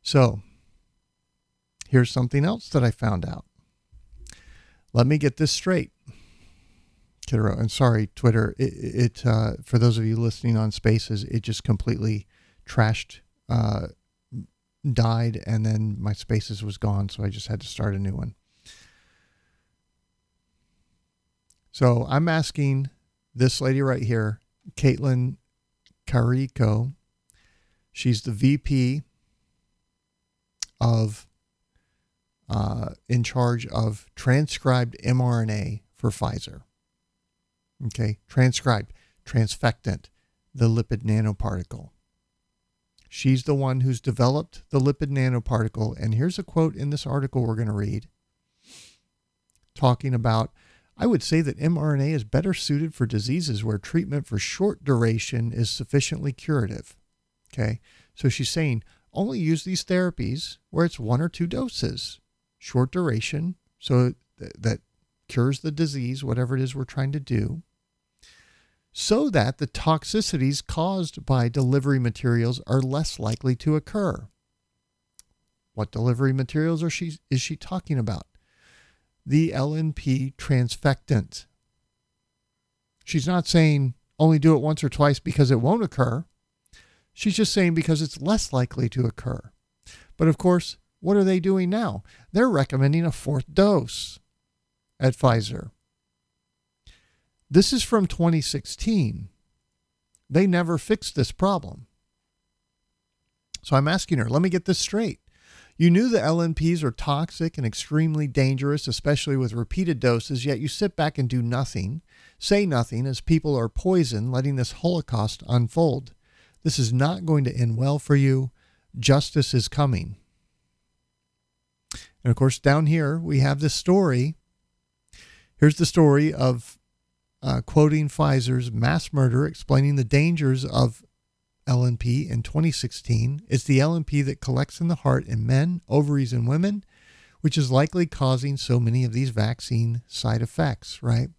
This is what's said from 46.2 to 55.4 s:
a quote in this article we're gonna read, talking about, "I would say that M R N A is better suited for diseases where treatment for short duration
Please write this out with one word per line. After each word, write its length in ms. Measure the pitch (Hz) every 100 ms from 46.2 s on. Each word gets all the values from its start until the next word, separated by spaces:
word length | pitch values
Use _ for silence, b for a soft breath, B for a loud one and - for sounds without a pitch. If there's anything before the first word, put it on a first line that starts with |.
| 165 180
a 60 |
quote 320 | 180 170 160 -
in 140 | 143
this 160 | 147 135
article 380 | 139 135 131
we're 120 | 113 110
gonna 160 | 110
read, 360 | 104 101 110 - _ _ _ _ B B B B B _ _ _ _ _ _ _
talking 400 | - 135 120 135
about, 380 | 123 117 110 113 b b b b -
"I 100 | 226
would 160 | 180
say 180 | - 160
that 200 | 147 -
M 160 | 151 170
R 180 | 151
N 60 | 139
A 120 | 139
is 120 | 156
better 300 | 107 - 190
suited 400 | 175 - 143 160
for 120 | - 120
diseases 580 | 113 110 156 156 104
where 140 | 110 107
treatment 480 | - 165 190 143 -
for 120 | 104
short 460 | - - 196 -
duration 680 | 139 123 117 113 - 120